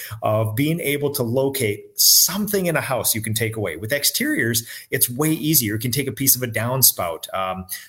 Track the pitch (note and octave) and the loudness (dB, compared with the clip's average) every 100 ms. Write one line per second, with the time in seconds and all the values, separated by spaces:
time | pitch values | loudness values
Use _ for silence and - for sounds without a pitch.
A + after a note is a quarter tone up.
0 | - - A#2 G#2+ G#2+ G#2+ D3+ E3+ C#3 C#3+ | -12 -4 0 2 0 0 0 0 -2 0
1 | C#3+ C#3 A#2 B2+ C3+ C3+ A2 G2+ - - | -2 -2 0 2 0 0 -2 -2 -6 2
2 | - - - F#3+ G#3 G3+ F3+ D3+ A#2 B2 | 4 6 4 0 0 2 2 0 0 0
3 | G2 A2 A2 G#2+ A2+ A2 F#2+ D#2 A2 C#3+ | 0 -2 -2 0 0 -2 -4 -4 -4 0
4 | - - D4 D4+ A#2 A#2 A2+ - - B2+ | 0 0 0 0 0 0 -4 -12 -4 -2
5 | - A#2+ D#3 D#3 D3+ D#3+ G#2+ A2 B2 C3+ | 0 0 0 2 2 2 2 -2 -2 -2
6 | C#3 A2 C3+ B2+ B2 A2 A#2 C3+ B2 - | -4 0 2 2 0 -2 -2 4 2 2
7 | F2+ D#2+ - F#2+ F#2+ F#2 F2+ - | -2 -4 -6 -4 -4 -4 -8 -12